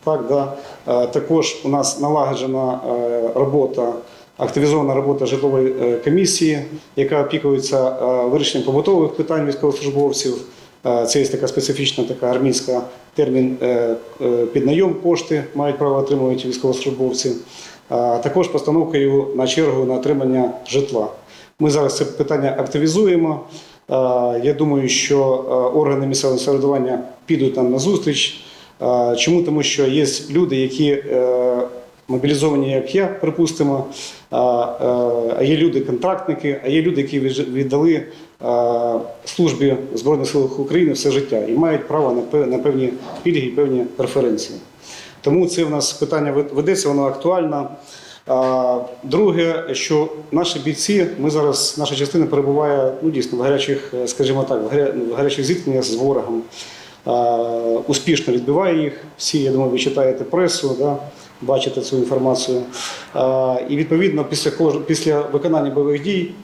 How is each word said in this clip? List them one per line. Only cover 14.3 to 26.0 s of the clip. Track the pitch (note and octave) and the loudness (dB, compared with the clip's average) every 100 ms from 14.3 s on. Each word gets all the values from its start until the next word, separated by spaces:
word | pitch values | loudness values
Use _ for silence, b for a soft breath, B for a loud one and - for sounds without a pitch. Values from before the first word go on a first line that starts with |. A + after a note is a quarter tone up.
| A#2+ A#2 | 2 2
піднайом, | C#3+ C#3 D#3 F#3+ | 0 2 4 2
кошти | E3 F3 E3+ - D#3 C3+ | 2 0 0 0 -4 -2
мають | C#3+ D3 C#3 | -2 -2 0
право | C#3+ C#3 | 0 0
отримувати | C3+ C#3 C3 B2+ B2+ | 0 0 0 0 -4
військовослужбовці. | B2 C3+ B2+ C#3+ B2+ B2+ C3 B2+ | -2 -2 0 -2 -2 -2 0 -2
Е, | A#2 - - - - - B2 A#2+ A#2+ | -4 -8 -20 -20 -20 -4 0 0 0
також | C#3+ F3 F3 | 0 0 0
постановкою | D3 D3 D#3+ D#3+ D3 C#3 C#3 C#3 B2 | 0 2 2 2 2 2 2 0 -2
на | C3 | 0
чергу | D#3+ D#3 C3 | 2 2 2
на | B2+ | 0
отримання | B2+ C#3 C#3+ C3 C3 B2 - - | 0 0 0 2 2 0 -4 -4
житла. | C3 C#3 A#2+ G#2+ - B B B _ | -2 0 -2 -4 -8 B B B _
Ми | D3+ | 0
зараз | D3 C#3 - | 2 0 0
це | |
питання | D3 - C#3+ D3+ C3+ - | -4 -4 -2 0 -2 -2
активізуємо. | B2+ D3 D#3+ E3+ G#3 F3 D#3+ D3 B B B B - | -4 0 0 4 4 4 2 -2 B B B B -4
Е, | C3 B2+ B2 A#2+ A#2+ | 0 2 2 2 2
я | B2+ C#3+ | 0 2
думаю, | D#3 C#3 C3 | 2 2 2
що, | - - C#3+ C3+ C3 C3 | 0 2 2 4 2 0
е, | B2+ B2 D#3 | 2 2 2
органи | D3 C#3 | 2 2